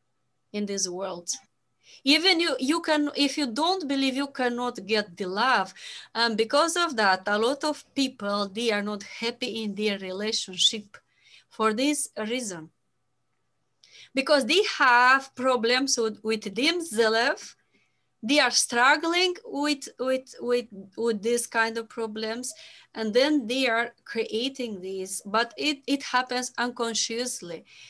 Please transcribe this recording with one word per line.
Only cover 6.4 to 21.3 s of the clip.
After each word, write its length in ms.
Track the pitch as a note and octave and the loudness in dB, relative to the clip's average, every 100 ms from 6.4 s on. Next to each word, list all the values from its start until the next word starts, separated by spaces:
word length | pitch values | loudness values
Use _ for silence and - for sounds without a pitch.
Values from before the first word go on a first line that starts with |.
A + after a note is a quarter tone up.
| A3 C#4+ E4 E4+ | 2 2 2 2
of 220 | E4+ A#3 | 0 2
that, 260 | G3+ F#3 G3 | 4 2 2
a 120 | G#3 | 0
lot 240 | A#3 C#4 | 2 0
of 220 | D4+ C#4+ - - | -2 -4 -6 -2
people, 540 | C4 - G3+ G3+ G3+ | -2 -2 -4 -2 -4
they 220 | G3 A#3+ | -2 0
are 100 | G#3 | 0
not 220 | G3+ G#3 | -2 -6
happy 600 | G3+ - A#3 A#3 B3 A3 | -10 -8 -6 -4 -6 -4
in 120 | A3 G3 | -6 -2
their 220 | G#3+ G3 | -2 -2
relationship 1000 | F#3+ F#3 G#3+ A3 - F#3 - A3 G#3+ - _ _ _ - _ | -6 -6 -4 -4 -6 0 2 0 -8 -20 _ _ _ -20 _
for 240 | - A3 | 0 0
this 360 | G#3+ C#4+ D4 - - | 2 2 0 -4 -6
reason. 520 | G#3+ B3+ A3+ F3 D#3+ _ _ _ _ _ _ _ _ _ _ _ _ - - | -6 -4 -6 -10 -12 _ _ _ _ _ _ _ _ _ _ _ _ -20 -4
Because 320 | C4+ C4+ D4 A3+ | -2 4 4 4
they 160 | E4+ G#4+ - | 2 2 4
have 560 | C#4 A#3+ B3 C4 - - | 6 8 8 6 2 -2
problems 640 | C4 B3 A3+ B3+ C4+ B3 | 0 2 2 2 2 0
with, 220 | A3 G#3 | -2 -2
with 320 | A3 A3 G#3+ | -4 -4 -4
themselves, 1000 | G3 C#4+ F4 E4 G#3+ A3+ A3 B3+ G4 - - _ _ _ _ _ _ | -2 0 0 -2 2 2 4 2 -2 -8 -20 _ _ _ _ _ _
they 160 | A3 D4 | 0 4
are 120 | B3+ | 4
struggling 800 | - - A#3+ B3+ D4+ E4 F4 F#4 F4+ - | 2 2 4 6 6 2 2 2 0 -6
with, 420 | G4 D4 C#4+ - - | -2 0 0 -4 -6
with, 360 | B3+ C4 C4 - | -2 -2 -4 -8
with, 280 | A#3+ B3 A#3+ F#3+ G3 - | -2 -2 -2 -12 -14 -4
with 280 | A#3 G#3+ | -2 0
this 240 | G#3 | 0